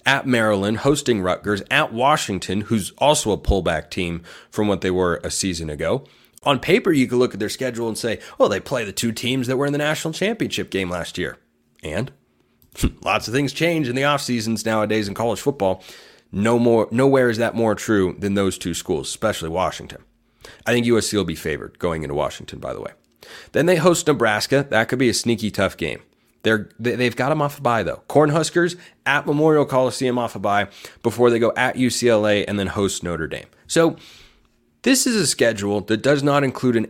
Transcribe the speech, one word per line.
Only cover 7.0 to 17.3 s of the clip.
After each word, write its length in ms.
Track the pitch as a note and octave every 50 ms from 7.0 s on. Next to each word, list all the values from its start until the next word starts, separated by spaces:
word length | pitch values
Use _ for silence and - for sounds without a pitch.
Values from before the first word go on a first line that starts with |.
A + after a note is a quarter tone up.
| B2 G#2
could 100 | B2 B2
look 160 | B2 - -
at 60 | G2+
their 80 | G#2+ G2+
schedule 400 | - - C3 B2+ A#2 A2+ A#2 A2+
and 100 | G#2+ -
say, 220 | - A2+ G2+ - - - - -
"Oh, 80 | C4
they 140 | G3+ G2+ F#2+
play 240 | - - C#3+ B2 A2
the 80 | G2
two 180 | F#2 - A#2 A#2
teams 380 | A2 - B2+ A#2+ C3 C3+ A#2+ A#2+
that 80 | C3
were 100 | B2+ C#3+
in 60 | C#3+
the 60 | C#3+ C#3+
national 360 | D3 D3+ D3+ - - D#3+ D#3+
championship 560 | - F#3 G#3+ A#3 - C#3+ G#2 - G#2 F#2 -
game 180 | - G2 F#2 F2
last 300 | F2 E2+ D#2+ - - F2+
year." 200 | E2 B1 - - _ _ _ _ _ _ _ _
And 300 | - D#2 D2+ G2+ C3+ - - _ _ _ _ _ _ _ _
<laughs> 460 | _ _ _ _ - - - - - -
lots 220 | E2+ G2+ A2 -
of 80 | G#2+ A2+
things 180 | C#3+ C#3+ C3
change 360 | - - D#3+ F3 E3 D#3 D3 A#2+
in 80 | A#2+
the 80 | C3+ C#3
off 180 | D3 D3 C#3
seasons 420 | - - B2 A#2 G#2+ A2+ A2+ G#2 -
nowadays 440 | A2+ A2 G#2+ G#2+ G#2+ A2 A2 G#2 G2+
in 60 | F#2+
college 260 | - A2+ A#2+ G2+ -
football. 420 | - C3+ B2+ - G2 F#2+ F#2 - - - - - - - - _ _ _
No 300 | - F#2+ G#2 A2+ A#2+ A#2+
more, 260 | A#2+ A#2+ A#2 A2 G2+ -
nowhere 380 | A2+ A#2+ C3+ C#3 C3+ C3 B2+ A#2+